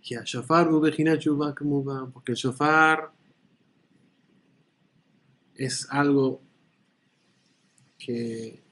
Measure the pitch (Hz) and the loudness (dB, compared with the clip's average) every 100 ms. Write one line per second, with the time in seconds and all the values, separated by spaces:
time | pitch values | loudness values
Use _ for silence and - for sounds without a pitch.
0 | - 120 - 123 117 160 170 156 151 151 | -12 -12 -8 -10 2 4 4 4 2 2
1 | 156 156 156 147 147 143 147 143 135 135 | 2 2 2 0 -2 -4 -2 -2 -2 -8
2 | 127 - - 117 131 123 147 156 156 156 | -10 -12 -6 -4 -4 0 4 6 6 2
3 | 156 _ _ _ _ _ _ _ _ _ | -6 _ _ _ _ _ _ _ _ _
4 | _ _ _ _ _ _ _ _ _ _ | _ _ _ _ _ _ _ _ _ _
5 | _ _ _ _ _ - 131 - - 139 | _ _ _ _ _ -10 -8 -8 -6 -2
6 | 143 139 135 - _ _ _ _ _ _ | 2 2 2 -2 _ _ _ _ _ _
7 | _ _ _ _ _ _ _ _ _ _ | _ _ _ _ _ _ _ _ _ _
8 | - 117 117 113 113 - _ | -8 -6 -6 -8 -12 -16 _